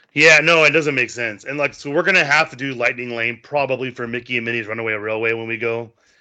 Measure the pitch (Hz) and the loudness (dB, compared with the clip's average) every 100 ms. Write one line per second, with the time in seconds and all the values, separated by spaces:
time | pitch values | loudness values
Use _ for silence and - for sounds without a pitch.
0 | _ 147 160 156 156 170 151 156 147 131 | _ 4 6 8 6 6 6 4 0 0
1 | 117 110 117 104 - 147 139 - 143 147 | -2 -4 -8 -8 -8 -4 -4 -4 -4 -2
2 | 175 185 147 147 160 123 135 123 120 123 | 2 2 2 2 0 -4 -6 -2 -2 -2
3 | 123 117 117 117 - 143 135 127 131 123 | -6 -4 -4 -6 -4 -2 0 -2 -6 -8
4 | 117 120 120 123 113 117 104 113 113 107 | -6 -6 -4 -4 -2 -4 -4 -4 -4 -4
5 | 104 110 113 113 113 110 117 117 117 _ | -2 -2 -2 -2 -4 -4 -4 -4 -8 _
6 | _ _ | _ _